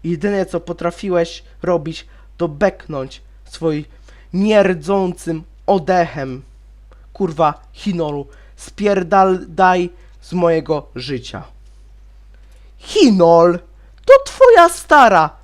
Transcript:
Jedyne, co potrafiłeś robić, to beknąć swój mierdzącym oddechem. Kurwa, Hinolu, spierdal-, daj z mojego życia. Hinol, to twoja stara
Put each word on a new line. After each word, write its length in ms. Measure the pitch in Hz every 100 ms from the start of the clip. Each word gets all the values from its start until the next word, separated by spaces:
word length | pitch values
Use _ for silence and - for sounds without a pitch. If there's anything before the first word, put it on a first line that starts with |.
Jedyne, 420 | 165 170 202 202 180
co 140 | 170
potrafiłeś 840 | 170 170 170 170 202 175 170 - - -
robić, 440 | 175 175 156 156 - - - -
to 120 | 170
beknąć 720 | 143 196 190 - 147 131 - - -
swój 400 | - - 165 151 147 - - - -
mierdzącym 1080 | 185 208 214 196 175 151 196 185 170 - 160 - - -
oddechem. 760 | 196 151 180 165 151 135 131 - - - - - - -
Kurwa, 480 | - 190 151 156 147 -
Hinolu, 540 | - 208 165 151 143 139 - - -
spierdal-, 920 | - - 202 196 170 196 190 185 -
daj 420 | 160 185 180 175 - - -
z 120 | -
mojego 540 | 180 170 160 151 151 -
życia. 480 | 139 123 131 117 95 - - - - - - - - - - - - - -
Hinol, 800 | - 440 285 196 170 170 170 175 - - - -
to 100 | - 539 554
twoja 420 | - 508 453 339
stara 600 | - - 302 233 185 156 -